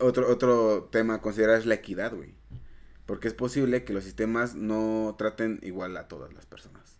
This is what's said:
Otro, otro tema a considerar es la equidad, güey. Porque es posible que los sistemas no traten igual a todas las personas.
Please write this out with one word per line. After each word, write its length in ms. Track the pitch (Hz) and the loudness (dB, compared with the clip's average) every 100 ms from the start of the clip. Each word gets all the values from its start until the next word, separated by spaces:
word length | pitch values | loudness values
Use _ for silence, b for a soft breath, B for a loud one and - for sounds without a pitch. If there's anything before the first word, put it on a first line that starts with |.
Otro, 240 | 127 127 123 | 2 4 2
otro 580 | 123 123 117 110 104 - | 4 4 6 4 2 0
tema 220 | 113 113 | 0 0
a 60 | 110 | 0
considerar 360 | 110 104 110 113 | -2 4 6 6
es 60 | |
la 100 | 113 | 4
equidad, 400 | 104 - 92 113 | -2 -2 -8 -6
güey. 200 | 95 - - - - B B B B - | -8 -16 -20 -18 -18 B B B B -10
Porque 220 | 98 113 | -6 -4
es 60 | |
posible 500 | - 123 139 127 123 | -2 -2 0 2 0
que 100 | 123 | -2
los 100 | 98 | -6
sistemas 520 | 95 - 110 117 120 78 | -6 -4 -2 0 -2 -4
no 580 | 107 110 110 110 110 107 | -4 -2 -2 -2 -4 -2
traten 440 | 107 110 113 104 | -4 -2 -4 -4
igual 340 | 95 90 92 85 | -8 -8 -8 -10
a 100 | - | -12
todas 260 | 78 64 | -16 -16
las 100 | - | -18
personas. 540 | - - - - - | -20 -20 -20 -20 -20